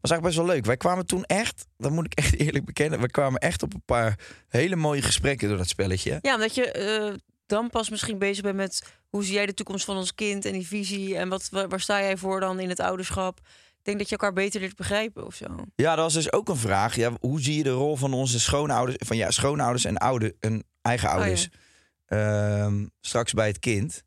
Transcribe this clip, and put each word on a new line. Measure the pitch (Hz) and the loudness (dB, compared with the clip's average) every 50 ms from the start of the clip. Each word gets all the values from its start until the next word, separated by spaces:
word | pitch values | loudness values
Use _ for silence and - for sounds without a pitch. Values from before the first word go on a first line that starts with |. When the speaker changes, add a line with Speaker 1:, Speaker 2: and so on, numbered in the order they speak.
Speaker 1:
Was | - - | 2 2
eigenlijk | 165 165 160 180 160 | 2 2 2 2 2
best | 160 170 | 2 4
wel | 175 180 | 4 2
leuk. | 143 104 | 2 4
Wij | 107 123 | 2 0
kwamen | 127 - 175 180 185 180 | 2 2 2 2 2 0
toen | - - 175 - | -2 -2 -2 0
echt, | - - 196 233 - - - - _ _ | 2 2 2 2 -2 -4 -8 -18 _ _
dat | _ - 139 | _ -2 0
moet | 151 170 165 | 0 0 -2
ik | - - | 0 0
echt | - 147 - - - | 0 2 2 4 4
<laughs> | 147 | 2
eerlijk | 151 - 139 - | 2 2 0 -4
bekennen, | - - - 147 156 156 101 | -4 0 0 0 2 2 0
we | 117 123 | 0 0
kwamen | - - 143 135 131 123 | 2 2 2 2 2 2
echt | - 170 175 - - | 0 0 0 0 -4
op | - - | -4 -6
een | - - | -8 -2
paar | - 127 120 113 113 101 - - - - - _ | 0 2 4 4 2 0 -2 -6 -18 -20 -20 _
hele | _ - 123 151 185 190 | _ 2 2 2 2 2
mooie | 165 156 151 147 139 | 0 2 2 0 0
gesprekken | 131 - - - - 139 139 123 - | 0 0 0 2 2 0 0 2 0
door | 101 104 | 0 0
dat | 95 90 | 0 0
spelletje. | - - - 98 95 92 92 - - 131 151 | -2 0 0 0 0 0 0 0 -2 -2 0
Speaker 2:
Ja, | - 277 262 | 0 0 2
omdat | 220 214 220 - | 2 0 0 0
je, | 254 247 - | 0 0 0
eh, | - - 202 208 220 214 214 208 202 190 _ _ _ _ _ | -2 -4 -2 -2 -2 -2 -2 -4 -6 -10 _ _ _ _ _
dan | _ 202 214 233 240 | _ -2 0 0 0
pas | - 233 220 - | -2 -2 -2 -2
misschien | 214 208 - - 214 | -4 -6 -4 -4 -4
bezig | 190 202 202 202 196 196 | -2 0 -2 -2 0 -2
bent | 202 190 | -2 -2
met, | 196 196 190 - - - - - _ _ _ | -2 -4 -4 -4 -8 -10 -10 -20 _ _ _
"Hoe | - 202 202 | -4 -4 -2
zie | 185 196 | 0 0
jij | 202 202 | 0 0
de | 196 196 | 0 -2
toekomst | - 208 - 190 196 - | -6 -6 -6 -4 -6 -4
van | - 196 | -4 -4
ons | 190 185 185 - | -4 -4 -4 -4
kind | - 214 208 202 202 196 | -4 -4 -2 -2 -2 -4
en | 202 196 | -4 -4
die | 185 180 | -4 -6
visie | 165 196 208 202 185 202 202 196 190 190 | -4 -4 -4 -4 -4 -4 -4 -4 -4 -2
en | 170 180 185 | -2 -2 -2
wat, | 185 190 - - | -4 -4 -6 -4
wa-, | - 196 196 | -4 -4 -2
waar | 180 190 190 | -2 -4 -4
sta | - - 208 202 | -2 0 0 2
jij | 196 196 190 | 2 0 -2
voor | 185 185 190 190 190 | -2 -2 -2 0 0
dan | 190 185 185 185 | 0 -2 -2 -2
in | 185 185 | -4 -4
het | 180 180 | -2 -2
ouderschap?" | 180 185 190 185 185 - - 196 185 185 185 - - _ - - _ _ _ | 0 -2 0 -2 -4 -4 -2 -2 -2 -2 -4 -8 -20 _ -20 -20 _ _ _
Ik | _ _ | _ _
denk | - 208 | -4 -4
dat | 208 208 - | -4 -4 -4
je | 220 | -2
elkaar | - - 202 185 | 0 0 0 2
beter | 185 196 202 - 208 | 2 0 0 0 -4
leert | 190 185 196 | -6 -6 -8
begrijpen | - 180 - 202 208 220 226 208 - - | -8 -4 -2 0 0 -2 -2 -8 -12 -14
of | - - | -14 -12
zo. | - - - 85 82 - - _ | -12 -12 -10 -10 -10 -12 -8 _
Speaker 1:
Ja, | - 131 165 165 | 2 4 4 4
dat | 151 160 | 4 2
was | 165 - | 2 2
dus | 160 - - | 0 2 2
ook | - 196 220 - | 2 2 2 2
een | 180 | -2
vraag. | 127 113 104 98 98 104 117 - | 0 2 4 4 4 4 2 2
Ja, | 120 113 120 120 117 | 2 2 0 0 -2
hoe | - 123 143 156 | -2 -2 0 0
zie | 127 143 151 | 0 0 0
je | 151 156 | 2 2
de | 139 | 2
rol | 127 127 139 151 151 | 2 2 2 0 0
van | 131 135 139 135 | 0 0 0 0
onze | 127 135 127 120 120 | 0 0 0 2 2
schoonouders, | - - 143 143 151 147 135 113 123 127 123 - 110 | 2 2 2 2 2 2 2 2 2 0 -2 -6 -4
van, | - 113 | -2 0
ja, | 113 104 80 | 0 2 2
schoonouders | - - - 139 147 147 131 120 123 120 - | 0 2 2 0 2 2 2 0 2 0 0
en | - 107 | 0 0
oude-, | - - 123 131 120 110 107 - _ | 2 2 2 2 2 0 -2 -2 _
en | - 107 110 107 - _ _ _ | -2 -2 -2 -2 -4 _ _ _
eigen | _ 117 120 117 113 82 | _ 0 0 2 2 0
Speaker 2:
Oh, | 73 | 2
Speaker 1:
ouders, | 92 92 98 92 87 87 - _ - _ _ _ _ _ _ _ _ _ | 2 2 2 0 0 -2 -4 _ -20 _ _ _ _ _ _ _ _ _
Speaker 2:
ja. | _ - 107 107 107 104 104 104 104 104 104 104 | _ 0 0 2 2 2 2 2 2 2 2 2
Speaker 1:
ehm, | 104 101 101 104 - _ _ | 2 0 0 -2 -4 _ _
straks | - - - 117 117 - - | -12 -4 -2 -2 -2 0 2
bij | 110 107 | 2 2
het | 107 101 - | 2 0 0
kind? | - 127 110 98 101 165 - - _ | 0 0 0 0 0 -2 -6 -12 _